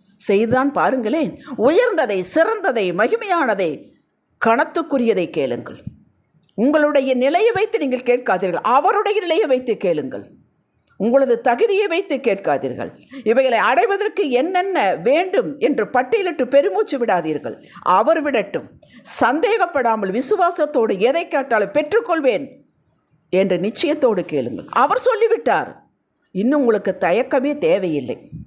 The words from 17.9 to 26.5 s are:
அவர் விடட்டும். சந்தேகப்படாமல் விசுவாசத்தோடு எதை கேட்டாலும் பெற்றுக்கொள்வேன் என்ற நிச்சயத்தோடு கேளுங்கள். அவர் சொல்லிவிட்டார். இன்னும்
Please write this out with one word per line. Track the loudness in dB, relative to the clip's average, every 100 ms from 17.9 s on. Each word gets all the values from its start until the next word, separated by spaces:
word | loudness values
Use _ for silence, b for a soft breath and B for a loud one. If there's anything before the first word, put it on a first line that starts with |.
| 4
அவர் | 4 2
விடட்டும். | 0 -2 -2 -6 -10 -20 B B -10 0
சந்தேகப்படாமல் | 0 2 0 0 0 0 0 0 -2 -2
விசுவாசத்தோடு | 0 0 0 0 -2 0 0 2
எதை | 2 0 -2
கேட்டாலும் | -4 0 0 2 0
பெற்றுக்கொள்வேன் | 0 0 0 0 0 0 -4 -16 _ _ _ _ _ _ _
என்ற | 0 2 0
நிச்சயத்தோடு | -2 -2 -2 2 2 2
கேளுங்கள். | -2 -2 -4 -6 -4
அவர் | 0 2 2 0
சொல்லிவிட்டார். | 2 2 0 0 0 -2 -10 _ _ _ _ _
இன்னும் | -4 0